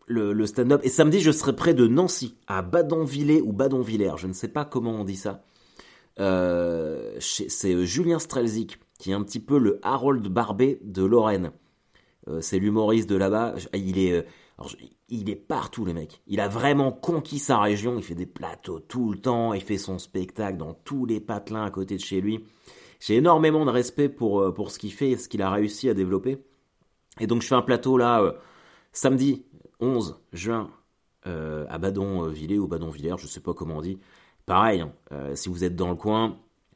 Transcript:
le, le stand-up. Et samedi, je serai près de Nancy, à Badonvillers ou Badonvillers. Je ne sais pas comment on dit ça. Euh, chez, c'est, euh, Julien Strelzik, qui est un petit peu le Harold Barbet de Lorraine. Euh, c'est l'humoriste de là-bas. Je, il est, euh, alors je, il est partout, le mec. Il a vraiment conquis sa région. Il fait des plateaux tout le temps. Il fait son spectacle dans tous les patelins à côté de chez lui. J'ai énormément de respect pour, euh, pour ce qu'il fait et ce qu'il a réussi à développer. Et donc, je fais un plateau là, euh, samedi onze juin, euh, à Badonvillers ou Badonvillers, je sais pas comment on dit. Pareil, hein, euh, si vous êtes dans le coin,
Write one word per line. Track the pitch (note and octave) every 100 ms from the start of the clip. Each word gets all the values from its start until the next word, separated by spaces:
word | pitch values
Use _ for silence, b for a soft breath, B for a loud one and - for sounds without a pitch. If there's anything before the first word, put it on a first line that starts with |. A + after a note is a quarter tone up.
| -
le, | A#2 G2+
le | G#2 G#2+
stand-up. | A#2 B2 C#3+
Et | C3+
samedi, | - D#3 F#3
je | D#3+
serai | D3+ -
près | - E3+
de | C3+ A#2
Nancy, | B2+ F3+ - B2 - -
à | G2
Badonvillers | F2 E3 D#3 D#3+ D3+ C#3 D3 D#3
ou | G#3+
Badonvillers. | G2+ C3+ C3 A2 A2 G2 D2+
Je | F#2
ne |
sais | F#2 A2+
pas | D3
comment | D3 C3 A#2
on | A2
dit | G2
ça. | F#2+ G2+ F#2+ _ b b b b b b -
Euh, | G2 F#2 F2+ F2 F2 E2 D#2 D2 G#1+ G#1
chez, | - - -
c'est, | - G2
euh, | F2+
Julien | F2+ B2 E3+ E3
Strelzik, | - C3+ A#2 A2 A2 - _ -
qui | -
est |
un | G2
petit | G2+ A#2
peu | - C#3+
le | A2 G2+
Harold | G2+ C3 C3+ C3+ G2+
Barbet | F#2 G#2+ G#2 C3 C3+
de | G#2 F#2+
Lorraine. | F#2+ A#2 A2 G2 E2+ - _ _ _ _ _ _ -
Euh, | D#2+
c'est | E2 F#2+
l'humoriste | G2+ G#2+ G#2+ A2+ G2+
de | G2
là-bas. | F#2+ G#2+ A#2 -
Je, | F#2
il | G2 F#2+ F#2+
est, | F#2
euh, | E2+ E2+ B B B
alors | -
je, | - - _ -
il | A2+ G2+
est | G2+
partout, | - B2+ - -
le | F#2+
mec. | E2 D#2 - -
Il | G2
a | G2+
vraiment | A2 C3+ C#3+ A#2+
conquis | - - E3 - C#3+
sa | C#3+ A#2+
région. | G#2 G#2 A2 A#2+
Il |
fait | F#2 E2+
des | F2+
plateaux | - F2 E2+ - D#2+
tout | - B2 A#2
le | F#2+
temps. | C3 A#2+ A#2
Il | G2+
fait | - G2+
son | - F#2
spectacle | - F#2+ F2+ - G#2 F#2
dans | D2+
tous | E2+ - C#3+ A#2+
les | A2
patelins | G#2 G#2 - A2
à | G#2+
côté | F#2+ F#2+
de | F#2+
chez | - F#2+
lui. | G2 A2 - B B B B B
J'ai | - A2
énormément | D#3+ D#3+ D#3 D#3
de | D3
respect | B2 B2 - C#3+
pour, | C#3+ A2+ G2+
euh, | G2
pour | F2 G2+
ce | -
qu'il | G#2
fait | F#2+ C3+
et | B2
ce | -
qu'il | G#2+
a | G2
réussi | G2+ G#2+ - C3
à |
développer. | G2+ F#2 F#2+ A#2+ C3+ - _ _ _ _ _ _ -
Et | A2
donc, | A#2
je | -
fais |
un | B2+
plateau | C3 B2 C3 C3
là, | A#2+ A#2
euh, | F#2+ - B B B B B
samedi | - C3 C3 C#3 B2+ - - - -
onze | A#2+ B2+ F#2 C#2 _
juin, | E2+ G2 A2+ G#2 - _ _ _ _ -
euh, | E2 D#2 D#2 D2+
à | D#2+
Badonvillers | F#2 G2 G2 F#2+ E2 D#2 D#2 G2+
ou | F#2
Badonvillers, | E2 E2 D2+ D2+ F2
je | E2
sais | -
pas | -
comment | E2+ D#2+ D2+
on |
dit. | E2 F#2+ b b b b
Pareil, | - F#2 A2 G2
hein, | D#2 - -
euh, | C#2+ C#2
si | C#2+ -
vous | F2
êtes | F2+ F2
dans | F2+
le | E2+
coin, | G#2+ A2 A2+ - _ _ _